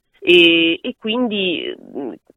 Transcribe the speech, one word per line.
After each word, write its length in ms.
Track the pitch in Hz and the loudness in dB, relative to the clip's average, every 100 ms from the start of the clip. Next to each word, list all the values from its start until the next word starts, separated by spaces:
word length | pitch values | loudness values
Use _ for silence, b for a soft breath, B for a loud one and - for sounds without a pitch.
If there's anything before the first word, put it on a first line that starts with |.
| _ _ | _ _
e, 600 | - 175 170 165 165 165 | 2 4 6 4 0 -2
e 140 | 247 - | -6 -8
quindi, 760 | 220 240 240 202 185 147 58 - 50 117 | -6 -4 -4 -4 -4 -6 -8 -14 -16 -14
mm, 180 | 131 - _ | -12 -14 _